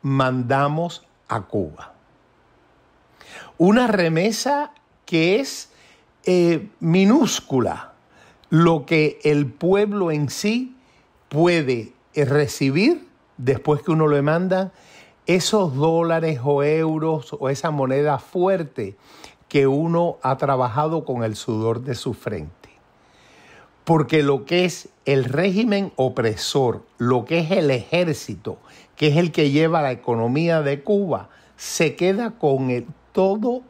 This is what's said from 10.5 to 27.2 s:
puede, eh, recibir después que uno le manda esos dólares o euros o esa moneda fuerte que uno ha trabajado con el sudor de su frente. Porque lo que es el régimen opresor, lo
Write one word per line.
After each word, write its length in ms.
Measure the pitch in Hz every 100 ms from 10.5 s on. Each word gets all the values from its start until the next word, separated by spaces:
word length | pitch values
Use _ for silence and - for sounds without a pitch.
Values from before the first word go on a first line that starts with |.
| 233 254 - _ _ _ _ _
puede, 640 | 143 175 170 135 120 110 _ _
eh, 120 | - 135
recibir 800 | 143 147 - 135 139 226 339 - _ _ -
después 440 | 127 123 - 147
que 100 | -
uno 160 | 160 156
le 140 | 143
manda 520 | 143 165 185 185 190 _ - - - _ -
esos 500 | 180 - 214 180 131
dólares 640 | 156 165 165 165 165 143
o 180 | 135 143
euros 720 | 147 156 160 156 160 156 - -
o 100 | 135
esa 220 | 139 170
moneda 480 | 151 131 135 147 135
fuerte 760 | - 185 180 190 151 - 107 107 _ - - _ _
que 200 | 143 135
uno 500 | 143 165 170 175 -
ha 160 | 131 135
trabajado 680 | 139 131 123 117 156 160 143
con 180 | 123
el 120 | 113 101
sudor 460 | - 110 113 117
de 140 | 127 117
su 180 | 135
frente. 560 | 107 - 98 78 - - _ _ _ _ _ _ - - - - _
Porque 400 | - 160 147 156
lo 220 | 143 139 -
que 200 | 175 180
es 240 | 175 - _ -
el 200 | 139 123
régimen 680 | 139 190 185 233 202 190 -
opresor, 880 | 131 - 117 104 - 143 127 101 - _
lo 280 | 120 127